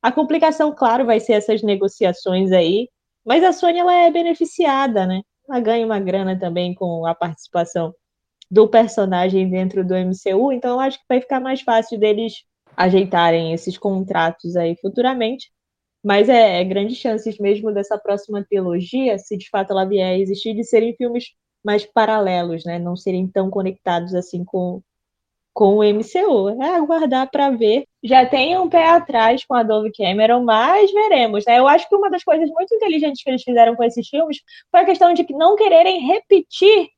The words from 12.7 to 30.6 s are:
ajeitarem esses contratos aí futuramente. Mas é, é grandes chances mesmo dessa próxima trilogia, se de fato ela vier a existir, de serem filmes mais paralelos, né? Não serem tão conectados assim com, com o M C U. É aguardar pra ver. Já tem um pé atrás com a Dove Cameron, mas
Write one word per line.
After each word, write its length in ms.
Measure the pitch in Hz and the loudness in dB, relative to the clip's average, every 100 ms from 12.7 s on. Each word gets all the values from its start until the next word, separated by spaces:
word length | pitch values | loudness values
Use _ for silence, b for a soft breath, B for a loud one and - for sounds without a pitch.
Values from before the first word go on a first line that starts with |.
| - | -2
ajeitarem 760 | 180 190 190 185 170 165 165 | 2 2 2 2 2 2 -2
esses 240 | 165 185 185 | -6 -8 -8
contratos 760 | 208 190 190 185 165 165 170 175 | -6 -6 -4 -2 -2 -4 -8 -4
aí 200 | 170 170 | -4 -4
futuramente. 680 | 196 220 247 262 220 254 - _ _ _ _ _ | -8 -4 -4 -2 -6 -8 -16 _ _ _ _ _
Mas 260 | 202 202 214 | 0 2 4
é, 320 | 247 220 180 | 6 6 4
é 20 | |
grandes 340 | 185 196 208 247 | -2 -2 -4 -4
chances 400 | 254 214 226 208 | -4 -4 -6 -4
mesmo 360 | 202 208 214 | -2 -2 -2
dessa 240 | 202 202 208 | -6 -4 -6
próxima 440 | - 202 202 208 202 | -4 -6 -6 -10 -4
trilogia, 680 | 202 185 175 180 254 262 196 | -4 -2 -4 -4 -4 -2 -4
se 180 | - 202 | -6 -12
de 140 | - | -6
fato 220 | 202 196 | -6 -4
ela 120 | 190 | -2
vier 240 | 190 202 185 | -2 -2 0
a 100 | 185 | -2
existir, 360 | 196 196 226 | -2 -4 -6
de 100 | 214 | -8
serem 320 | 233 226 233 233 | 0 0 0 -4
filmes 360 | 240 240 240 _ _ _ | -6 -6 -8 _ _ _
mais 240 | - 208 208 | -2 -2 0
paralelos, 760 | - 214 220 196 180 175 165 | 0 0 0 0 -2 -4 -8
né? 160 | 170 170 | -8 -8
Não 160 | 175 180 | -6 -6
serem 320 | - 185 190 | -6 -4 -4
tão 220 | 196 190 | -4 -4
conectados 640 | 196 190 185 - 175 175 185 | -4 -6 -6 -4 -4 -4 -6
assim 300 | 180 175 180 | -6 -10 -8
com, 360 | 190 180 180 _ _ _ _ _ _ _ | -6 -6 -8 _ _ _ _ _ _ _
com 240 | - 202 208 | 0 2 4
o 60 | |
M 180 | 208 208 | 2 0
C 220 | 220 359 | -2 -2
U. 260 | 403 254 196 | 0 0 -2
É 260 | 226 285 349 | -4 -2 -2
aguardar 540 | 302 330 311 254 262 | 0 -2 0 -2 -4
pra 200 | 294 277 | -2 -2
ver. 340 | 240 220 233 285 _ | 0 0 0 -4 _
Já 240 | 220 262 247 | 2 4 4
tem 320 | 262 269 370 | 0 0 -2
um 120 | 359 | 2
pé 180 | 339 330 | 2 4
atrás 560 | 339 339 254 226 262 | 2 2 0 2 0
com 100 | - | -2
a 100 | 254 | -2
Dove 280 | 220 214 214 | 0 0 -2
Cameron, 540 | 214 196 196 220 240 240 | -4 -4 0 2 2 2
mas 440 | 220 | 2